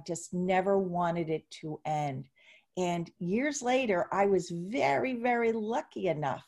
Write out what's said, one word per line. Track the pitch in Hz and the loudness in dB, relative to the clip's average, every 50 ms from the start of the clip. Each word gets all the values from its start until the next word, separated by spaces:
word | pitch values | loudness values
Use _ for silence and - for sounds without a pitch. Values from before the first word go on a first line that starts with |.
| 151 | -2
just | - 170 165 - - - | -4 -6 -6 -6 -6 -4
never | 180 180 185 185 185 185 202 196 196 | -2 0 2 2 2 4 4 4 2
wanted | 196 180 175 175 175 170 170 175 165 156 | 2 2 0 0 0 0 0 0 0 0
it | 160 156 - _ - - - | -2 -4 -4 _ -16 -12 -10
to | 156 151 - - | -8 -8 -8 -6
end." | 156 156 151 147 143 135 131 139 - _ _ _ - - - _ _ _ | -4 -2 -2 -2 -2 -4 -6 -8 -12 _ _ _ -20 -20 -20 _ _ _
And | 185 180 175 170 170 165 - - - | -2 -2 0 0 -2 -4 -6 -8 -6
years | 175 170 190 233 277 302 285 - 240 | -4 -2 0 0 0 0 -2 -2 0
later, | 247 254 262 262 214 190 175 - - - | 2 2 2 2 2 2 2 0 0 2
I | 190 202 | 2 4
was | 202 196 185 175 - | 4 4 2 0 0
very, | 170 170 175 190 220 - 262 277 277 - 247 262 254 | -6 -8 -6 -4 -2 0 2 2 2 2 0 0 -2
very | 233 226 247 240 240 233 226 226 | -2 0 0 2 2 2 2 0
lucky | 226 214 214 233 294 - - - 214 190 175 | 0 -2 -2 -2 -4 -4 -6 -6 -4 -2 -2
enough | 156 151 147 135 107 - - | 0 0 -2 -2 -4 -4 -8